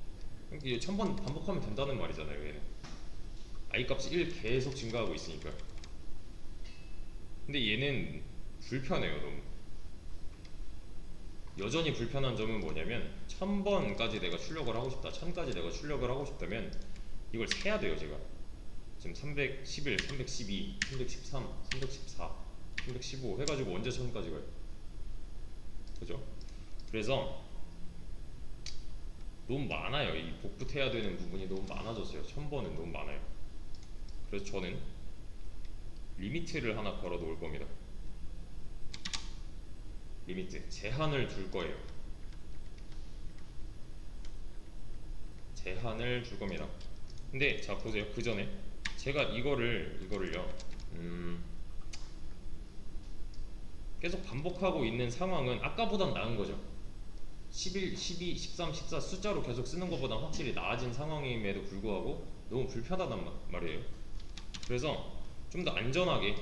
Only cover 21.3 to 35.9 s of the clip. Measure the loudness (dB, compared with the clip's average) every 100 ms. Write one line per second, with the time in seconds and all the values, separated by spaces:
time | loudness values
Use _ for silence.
21.3 | 0 0 -2 0 0 0 -2 -2 0 0
22.3 | 0 -2 -4 -4 -2 -2 -2 -4 -4 -2
23.3 | 0 2 0 0 0 0 0 0 0 -2
24.3 | -4 -4 -6 -6 -4 -4 -2 -2 0 -2
25.3 | -2 -4 -4 -2 -2 -2 -2 0 -2 -2
26.3 | -4 -4 -6 -4 -4 -2 0 2 2 2
27.3 | -2 -4 -2 -2 -2 -4 -4 -4 -4 -4
28.3 | -4 -2 -2 0 2 2 0 -2 -4 -6
29.3 | -6 -2 0 0 0 0 2 2 0 -2
30.3 | -2 -2 -2 0 2 2 2 0 0 0
31.3 | 0 0 0 0 -2 -2 0 -2 0 0
32.3 | 0 0 0 0 -2 -2 0 0 0 0
33.3 | 2 2 0 0 -2 -2 -4 -2 0 0
34.3 | 0 0 0 0 0 -2 0 -2 -2 -4
35.3 | -2 0 0 0 -2 -2